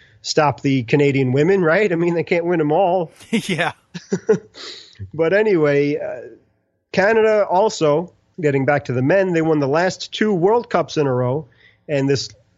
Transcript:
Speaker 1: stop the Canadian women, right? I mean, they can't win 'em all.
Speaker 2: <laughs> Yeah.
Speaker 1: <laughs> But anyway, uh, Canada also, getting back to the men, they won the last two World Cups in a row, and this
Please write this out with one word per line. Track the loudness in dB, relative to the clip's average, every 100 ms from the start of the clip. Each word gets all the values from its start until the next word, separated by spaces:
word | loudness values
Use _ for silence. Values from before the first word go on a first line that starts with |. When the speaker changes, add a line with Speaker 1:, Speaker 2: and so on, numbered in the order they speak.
| -20 _
Speaker 1:
stop | -4 0 0 0
the | 0 -2
Canadian | 2 2 2 2 0
women, | 2 2 2
right? | 2 2 0
I | 0
mean, | 0
they | -2
can't | -2 -2 0
win | -2
'em | 0
all. | 0 2 0 -4 -10
Speaker 2:
<laughs> | -6
Yeah. | -6 -4 -4 -4 -6
Speaker 1:
<laughs> | _ -20 -8 -6 -2 -2 -4 -20 -18 -18 -20 -18 -12
But | -4 0
anyway, | 2 2 2 2 2 0 -2
uh, | -8 -12 -16 -20 _ _ _ _ _
Canada | 0 2 2 4 2 2
also, | 0 0 0 0 0 -2 _ _ -4
getting | -2 0 0
back | 0 -2
to |
the | -2
men, | 2 2 2
they | 0
won | 0 0
the | 0
last | 0 0 -4 -12
two | -4 -2
World | 2 2 0 0
Cups | -2 -2 -2
in | 0
a |
row, | 0 -2 -4 -8 _ _ _ -6
and | -2 0
this | -2 -4 -16 _